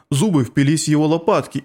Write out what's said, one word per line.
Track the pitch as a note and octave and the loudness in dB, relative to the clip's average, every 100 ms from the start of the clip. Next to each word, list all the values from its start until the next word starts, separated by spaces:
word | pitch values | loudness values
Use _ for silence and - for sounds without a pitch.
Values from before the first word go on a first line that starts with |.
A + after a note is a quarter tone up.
| _ | _
Зубы | C#3 G#3 D#3+ | -2 0 0
впились | A2+ - C#3 D#3 | 0 0 0 0
в | - | 0
его | D3+ D3+ | 0 2
лопатки | E3 E3 F3 - C3+ | 0 0 -2 -2 -10